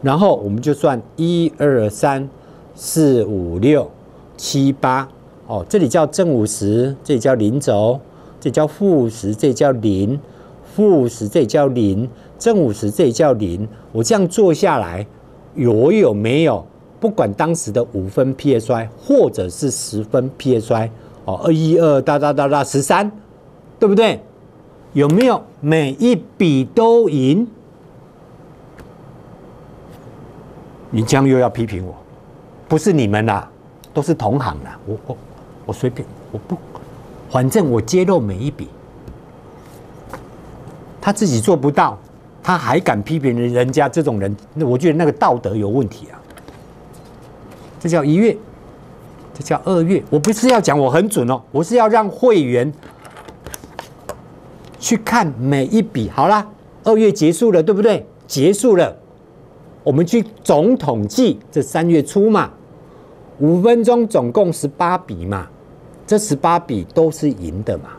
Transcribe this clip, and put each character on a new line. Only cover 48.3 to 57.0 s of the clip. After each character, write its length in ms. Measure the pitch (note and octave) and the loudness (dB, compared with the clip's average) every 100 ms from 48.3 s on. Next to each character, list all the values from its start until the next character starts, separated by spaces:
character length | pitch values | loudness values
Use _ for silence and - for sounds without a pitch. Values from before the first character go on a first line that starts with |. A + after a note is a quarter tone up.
| - - - - - - - - - - | 0 -8 -20 -20 -20 -20 -20 -20 -20 -20
这 100 | - | -16
叫 160 | - D#3 - | -6 -4 0
二 160 | F#3 | 0
月。 200 | E3 F#3 - | 2 0 0
我 100 | D3+ | -2
不 140 | D3 | 0
是 160 | G#3+ B3+ | 0 2
要 100 | A#3+ | 2
讲 200 | E3+ D3 | 2 2
我 120 | C#3 | 2
很 160 | D3 G#3 | 2 0
准 240 | G3+ A#2+ | 0 -2
哦， 120 | B2+ - | -2 -4
我 120 | C#3 | -4
是 120 | E3 | 0
要 120 | A#3+ A3 | 2 4
让 220 | A3+ G#3 | 2 0
会 340 | - B3+ G#3+ | 0 2 4
员 300 | C3+ A#2+ C3 D3 - - - - - - - - - - - - - - - - - - - - | 2 0 0 -6 -18 -20 -20 -20 -20 -20 -18 -18 -18 -20 -20 -20 -18 -18 -18 -20 -20 -20 -20 -14
去 180 | - A#3 | -2 -2
看 280 | - A#3+ F3+ A#2 | 0 0 0 -2
每 260 | B2+ C#3 C3+ | -2 0 0
一 160 | A3 | 0
笔。 260 | A3 C3+ G#2+ | 0 -4 -6
好 200 | - D3+ | 0 2
啦， 180 | G#3+ G#3 - - - | 2 0 -14 -20 -8
二 120 | - | 0
月 140 | A3 | 4